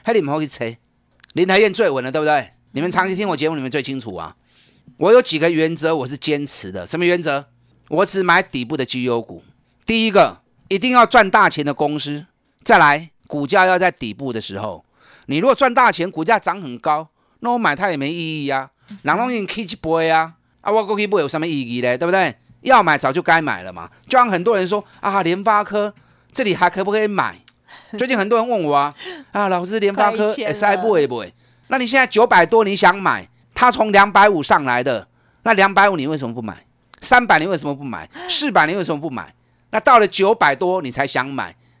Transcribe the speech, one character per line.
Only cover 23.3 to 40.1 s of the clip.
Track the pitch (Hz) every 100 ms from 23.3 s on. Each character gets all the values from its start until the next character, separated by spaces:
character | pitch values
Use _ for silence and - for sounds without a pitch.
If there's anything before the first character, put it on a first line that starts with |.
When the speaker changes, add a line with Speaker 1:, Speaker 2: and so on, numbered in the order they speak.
| 165
Speaker 1:
买 | 151 101
了 | 92
嘛。 | 90 85 _ -
就 | 254
像 | 240
很 | 185
多 | 180 214
人 | 185
说 | 208 208 _
啊， | 208 196
联 | 170 180
发 | 202 208
科 | 208 208 208 - _ _ _
这 | -
里 | 220
还 | 170 175
可 | 180
不 | 190
可 | 214
以 | 214
买？ | 196 120 85 - -
Speaker 2:
<laughs> | _ - - 214
Speaker 1:
最 | 254
近 | 247
很 | 196
多 | 233
人 | 233
问 | 226
我 | 156
啊， | 143 143 143 359 339 269
啊， | 208 202
老 | 180 180
师， | 214
联 | 202
发 | 202 208
科 | 214
Speaker 2:
快 | 214
一 |
千 | 214 214
了。 |
Speaker 1:
可 | 208
以 | 208 185 220 185
买 | 139
不？ | 120 92 _ _ _ -
那 | 262
你 | 247
现 | 269
在 | 254
九 | 214 226
百 | 185 165
多， | 226
你 | 208
想 | 196 185 196
买， | 180 110 90 _ _
它 | - 247
从 | 254 214
两 | 196 202
百 | 202 208
五 | 185
上 | 139 185
来 | 135 123
的， | 131 117 - _ _ _
那 | 226
两 | 214 196
百 | 196 202
五 | 180
你 | 135
为 | 156
什 | 131
么 |
不 | 120
买？ | 110 90 _ _ _ -
三 | - 247 240
百 | 165
你 | 165
为 | 175
什 | 151
么 |
不 | 139
买？ | 139 104 - 311 359
四 | 359 302
百 | 190 156
你 |
为 | 196
什 | 170
么 | 151
不 | 156
买？ | 123 82 _ _ _ _
那 | 214
到 | - 226
了 |
九 | 208